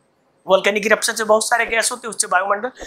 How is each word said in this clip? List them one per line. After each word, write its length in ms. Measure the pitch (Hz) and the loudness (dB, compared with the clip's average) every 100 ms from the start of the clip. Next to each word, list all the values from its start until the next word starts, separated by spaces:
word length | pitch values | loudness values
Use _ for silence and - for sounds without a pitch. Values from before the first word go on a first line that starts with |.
| _ _ _ _ - | _ _ _ _ 2
वोल्केनिक 380 | 190 196 208 208 | 2 2 0 2
इरप्शन 280 | 214 - | 0 0
से 100 | 220 | -4
बहुत 240 | 214 220 220 | 2 2 2
सारे 180 | 233 226 | 0 0
गैस 260 | 226 214 | -2 -2
होते 160 | 247 233 | -4 -8
हैं, 20 | |
उससे 180 | - 202 | -6 -2
वायुमंडल। 440 | 180 196 202 240 - | 0 0 -2 -4 -8